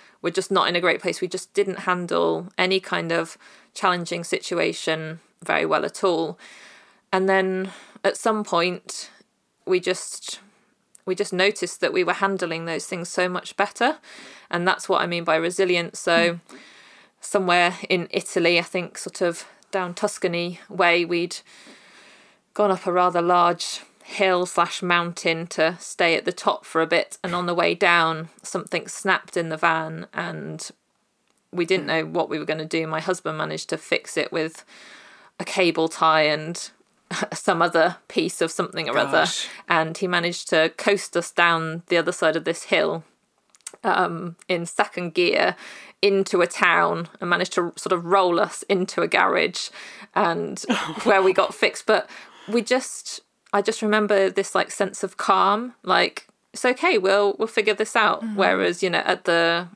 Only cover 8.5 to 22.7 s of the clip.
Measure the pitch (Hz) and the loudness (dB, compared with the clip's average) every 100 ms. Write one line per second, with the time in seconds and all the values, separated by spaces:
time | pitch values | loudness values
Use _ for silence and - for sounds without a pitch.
8.5 | 170 180 180 - - - - _ _ _ | 0 0 -2 -10 -14 -14 -20 _ _ _
9.5 | _ - 185 180 180 - - - - - | _ -2 0 0 -4 -6 -12 -12 -14 -16
10.5 | _ _ _ _ - - 185 202 180 196 | _ _ _ _ -12 -6 -4 -2 2 2
11.5 | 208 175 - 180 - 175 180 196 190 175 | 2 -4 -2 0 2 0 0 0 0 -4
12.5 | 165 165 160 - 180 175 - 180 180 - | -4 -4 -6 -6 -8 -4 -2 0 -2 -6
13.5 | - 208 - 240 311 - - - - - | -2 -2 0 0 0 -10 -20 -20 -20 -6
14.5 | 175 175 - - 180 175 175 170 160 165 | -2 0 0 0 0 2 -2 0 2 2
15.5 | 180 190 175 170 - - 170 170 170 - | 0 2 2 -2 -4 2 4 4 0 -10
16.5 | - - - - - _ _ - 202 185 | -20 -20 -20 -20 -20 _ _ -4 0 4
17.5 | 175 175 175 - 185 - - - 190 170 | 4 4 0 -2 -2 0 -4 -2 0 2
18.5 | 170 170 185 170 - - - 180 165 - | 2 0 -6 -6 -10 -12 -2 -2 -2 -10
19.5 | - _ 196 180 175 208 - 185 170 175 | -20 _ -4 -4 -4 -4 -2 -2 -2 -4
20.5 | 175 - 180 175 170 170 175 175 - - | -8 -8 2 4 4 2 -2 -2 -8 -16
21.5 | - - - - - - - _ _ _ | -20 -20 -20 -20 -20 -20 -20 _ _ _
22.5 | - 208 | 0 2